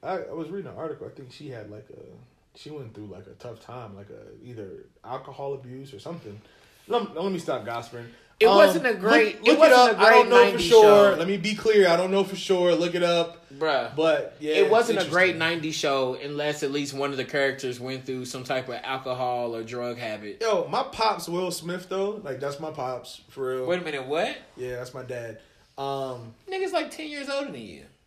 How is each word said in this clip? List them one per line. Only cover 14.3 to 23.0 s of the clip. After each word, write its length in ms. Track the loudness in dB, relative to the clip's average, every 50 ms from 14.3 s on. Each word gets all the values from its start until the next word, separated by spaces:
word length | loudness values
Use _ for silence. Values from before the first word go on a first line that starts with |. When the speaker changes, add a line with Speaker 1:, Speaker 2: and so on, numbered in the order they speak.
| -12 -10
Speaker 1:
yeah, 140 | -6 -2 2
Speaker 2:
It 160 | 2 4 4
wasn't 280 | 4 2 2 2 -2 -2
Speaker 1:
it's 80 | -2
Speaker 2:
a 40 | -2
great 260 | 0 0 0 0 0
Speaker 1:
interesting. 20 | -2
Speaker 2:
nineties 380 | -2 -2 -2 -4 -6 -8 -6
show 380 | -4 -2 -2 0 0 -2 -4 -6
unless 480 | -8 -10 -10 -8 -4 -4 -4 -4 -4 -6
at 80 | -6
least 220 | -4 -6 -6 -6 -6
one 180 | -6 -6 -6
of 40 | -4
the 80 | -6 -8
characters 540 | -6 -2 -2 -2 -2 -2 -4 -8 -10 -10 -8
went 260 | -10 -10 -10 -10 -8
through 180 | -10 -8 -8 -8
some 180 | -10 -12 -12
type 260 | -8 -6 -6 -6 -6 -6
of 60 | -10 -10
alcohol 720 | -8 -8 -8 -8 -6 -8 -6 -4 -4 -4 -4 -4 -4 -6 -6
or 80 | -8
drug 360 | -10 -10 -10 -8 -8 -8 -8 -8
habit. 400 | -8 -10 -10 -10 -12 -14 -10 -6
Speaker 1:
Yo, 260 | -2 0 0 0 -2 -2
my 140 | -4 -4
pops, 460 | -4 -6 -4 -2 -2 -2 -2 -2 -8 -6
Will 240 | -6 -4 -4 -4
Smith, 360 | -6 -8 -10 -10 -10 -10 -10 -8
though. 320 | -6 -4 -4 -4 -6 -8 -10
Like, 160 | -10 -10 -8
that's 180 | -8 -8 -8 -8
my 140 | -12 -12
pops, 480 | -10 -8 -8 -8 -8 -10